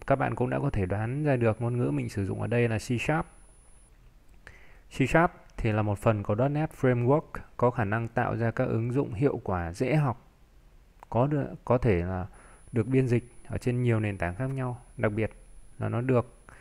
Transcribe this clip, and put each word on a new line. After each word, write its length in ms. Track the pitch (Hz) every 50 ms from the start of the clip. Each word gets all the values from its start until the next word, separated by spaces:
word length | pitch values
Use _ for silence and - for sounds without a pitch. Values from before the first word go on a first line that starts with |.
| - -
các 80 | 139
bạn 200 | 131 135 123 117
cũng 140 | - 123 127
đã 100 | 131 131
có 100 | 135 139
thể 160 | - 107 95
đoán 380 | 90 98 98 110 117 131 143 151
ra 120 | 151 135
được 260 | 123 117 113 107 -
ngôn 160 | 120 117 123 120
ngữ 140 | 123 139
mình 180 | 147 147 123 113
sử 160 | - 101 98
dụng 160 | 95 107 107
ở 60 | 107 107
đây 200 | 113 120 120 117
là 100 | 110 107
C 240 | - - 123 117
Sharp. 240 | - - 151 160 170 - - - - - - - - _ - - - _ - - - - - - - - - - - - - - - - - - - -
C 200 | - - 135 120
Sharp 220 | - 160 170 175 - - - - - -
thì 140 | - 113
là 100 | 107 107
một 160 | 107 104 101 -
phần 260 | - 117 110 104 101
của 120 | - 107
dot 160 | 107 127 143
net 180 | 143 151 156 160 - -
Framework, 460 | - 131 127 120 120 120 139 160 - - - - - - - -
có 140 | - 123
khả 120 | 120 - 110
năng 240 | 98 107 117 117 113
tạo 300 | - 123 117 98 104 110
ra 140 | 117 113
các 140 | 110 - 131
ứng 260 | - 120 113 113 120
dụng 220 | 120 139 139 - 113
hiệu 260 | 95 139 135 - 120 -
quả, 300 | - 95 90 85 82 -
dễ 220 | - 131 120 139
học, 360 | 156 147 131 107 - - - _ _ - _ - - - - - - - - _ - - -
có 180 | - 113 127 147
đ-, 280 | 156 143 131 123 - - -
có 120 | - 120 127
thể 260 | - 120 95 85 85
là 240 | 90 92 90 90 - - - - - - - - -
được 160 | - 117 104 117
biên 200 | 131 131 131 123
dịch 240 | 120 117 - - - - - -
ở 100 | - 104
trên 260 | - 123 123 123 123
nhiều 160 | 120 117 110
nền 180 | 107 104 101 95
tảng 180 | 87 87 87
khác 120 | 92 131 131
nhau. 340 | 135 135 127 127 120 - - - - -
Đặc 140 | 110 110
biệt 200 | 104 107 107 104 - - - - - - - - - -
là 100 | 110 107
nó 120 | 107 113
được 380 | 123 131 127 120 - - - - - - - -